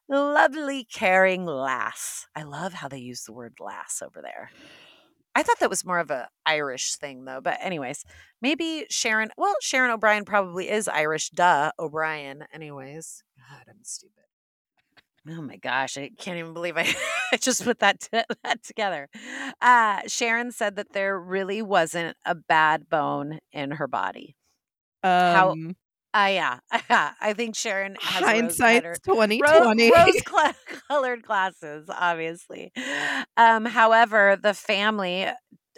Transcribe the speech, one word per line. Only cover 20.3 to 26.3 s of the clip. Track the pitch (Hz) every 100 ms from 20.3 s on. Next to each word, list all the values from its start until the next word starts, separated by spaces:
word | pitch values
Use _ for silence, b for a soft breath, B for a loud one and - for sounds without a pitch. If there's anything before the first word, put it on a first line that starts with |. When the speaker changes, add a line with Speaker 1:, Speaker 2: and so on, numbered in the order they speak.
| 233 240
Speaker 1:
said | - 208 196
that | 196
there | 196 196 196
really | 180 190 190 208
wasn't | 208 190 165 175 165 -
a | -
bad | 175 - 160 156 160 -
bone | 160 143 143 143 156 _
in | 147 139
her | 147 131
body. | 117 92 120 156 _ _ _ _ _ _ _
How | 190 180 180 175 185
Speaker 2:
Um. | 160 160 185 _ _ _
Speaker 1:
Uh, | 214 196